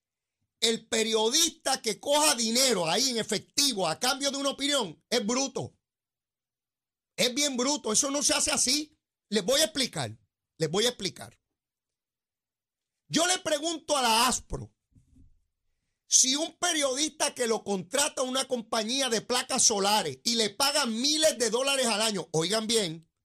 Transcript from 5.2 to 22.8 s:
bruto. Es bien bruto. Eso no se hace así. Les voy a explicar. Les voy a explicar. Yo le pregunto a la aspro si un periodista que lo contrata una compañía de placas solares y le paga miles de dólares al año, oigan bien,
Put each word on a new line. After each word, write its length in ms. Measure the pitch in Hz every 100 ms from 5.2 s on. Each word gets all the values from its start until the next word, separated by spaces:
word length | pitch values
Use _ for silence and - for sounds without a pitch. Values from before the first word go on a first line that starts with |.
bruto. 520 | 208 247 269 208 120 - _ _ _ _ _ _ _ _ _ _ _ _ _ -
Es 180 | 240
bien 220 | 240 294 247
bruto. 360 | 262 294 220
Eso 200 | 208 277
no 100 | 285
se 120 | 285
hace 180 | 285 294
así. 440 | 269 240 294 302 _ _ _ -
Les 160 | 208
voy 160 | 185 285
a 40 |
explicar. 520 | 311 294 247 160 113 110 _ _ _ -
Les 120 | 156
voy 160 | 185 240
a 40 |
explicar. 460 | - 185 - 110 - _ _ _ _ _ _ _ _ _ _ _ _ _ _ _ _ -
Yo 180 | 214 349
le 120 | 370
pregunto 580 | 320 294 320 320 - 285
a 60 |
la 260 | 240 220 247
aspro 440 | - - 139 104 _ _ _ _ - - _ _ _ _ _ _ _ -
si 300 | - 262 285
un 200 | 339 -
periodista 760 | 349 311 277 262 311 - 294
que 140 | 269 233
lo 160 | 214
contrata 580 | 196 196 - 262 294 285
una 240 | 254 262 262
compañía 600 | 247 - 233 214 254 254
de 140 | 214
placas 420 | - 247 - 254
solares 560 | - 202 196 214 165 127
y 140 | 233 233
le 140 | 208
paga 360 | 208 277 294 254
miles 520 | 220 285 311 311 247
de 120 | 226
dólares 360 | 233 277 269 233
al 160 | 208
año, 260 | 220 190 -
oigan 340 | 160 175 220 220
bien, 440 | 226